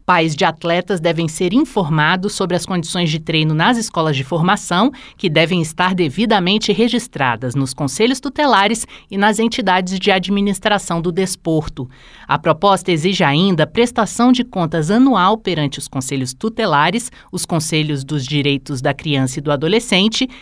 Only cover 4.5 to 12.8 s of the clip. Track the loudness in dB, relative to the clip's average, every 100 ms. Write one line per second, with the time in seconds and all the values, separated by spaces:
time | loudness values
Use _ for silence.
4.5 | 0 0 0 0 -2 -20 -6 0 2 2
5.5 | 0 -2 0 0 2 -2 0 0 2 2
6.5 | 0 0 2 2 0 -4 -2 -2 0 -2
7.5 | -2 -4 -2 -6 0 0 0 -4 0 2
8.5 | 4 2 0 -6 -14 -8 0 2 2 0
9.5 | 0 0 0 0 -2 0 0 0 -2 0
10.5 | -2 0 -2 -2 -4 -2 -2 -4 -4 -2
11.5 | -2 -2 -10 -12 -14 -20 -20 -4 -2 0
12.5 | 2 4 2